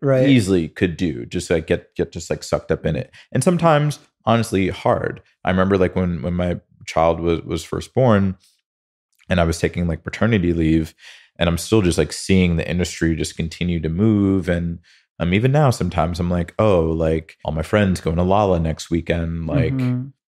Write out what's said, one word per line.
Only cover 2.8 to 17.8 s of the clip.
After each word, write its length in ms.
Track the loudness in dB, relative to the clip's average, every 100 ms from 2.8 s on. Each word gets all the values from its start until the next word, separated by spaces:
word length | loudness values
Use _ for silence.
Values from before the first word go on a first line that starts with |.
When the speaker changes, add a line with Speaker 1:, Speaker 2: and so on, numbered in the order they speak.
Speaker 1:
in 120 | -2 -4
it. 140 | -8 -16 -8
And 100 | -2
sometimes, 560 | 0 2 2 2 2 -4 _ _ 0
honestly, 420 | 0 2 0 0
hard. 540 | -2 -2 0 -2 -8 _ _
I 60 | -2
remember, 280 | 0 2 4
like, 180 | 2 0
when, 240 | -2 -2
when 140 | -4
my 260 | -2 -2 -4 -8 _
child 340 | -6 0 2 2
was, 200 | 0 -2
was 220 | -2 -8
first 300 | -6 -8 -4
born 420 | 0 4 4 2 -2 _ _ _ _ _ _ _ _ _
and 120 | 0
I 40 |
was 160 | 0 0
taking, 260 | -2 -2 -4
like, 160 | -4
paternity 500 | -8 -4 0 2 2
leave, 420 | 2 2 2 0 -8 -20 -20 _ -4
and 100 | -2
I'm 80 | -2
still 220 | 2 2
just, 160 | 4 2
like, 160 | 0
seeing 440 | -4 0 2 4 0
the 120 | -2
industry 460 | -4 -4 -2 -2
just 220 | -2 -4 -6
continue 420 | -8 -4 -4 -2
to 80 | -4
move. 600 | 0 2 2 2 0 0
And, 320 | -2 -2 -8 -14 _ _ _
um, 140 | 0
even 200 | 2 2
now, 180 | 4 2
sometimes 480 | 2 -2 -2 -2 -2
I'm 80 | -2
like, 240 | -2 -4 0
"Oh, 240 | 2 4
like, 540 | 2 0 0 -2 -4 -10
all 80 | -6
my 100 | -6
friends 380 | 0 2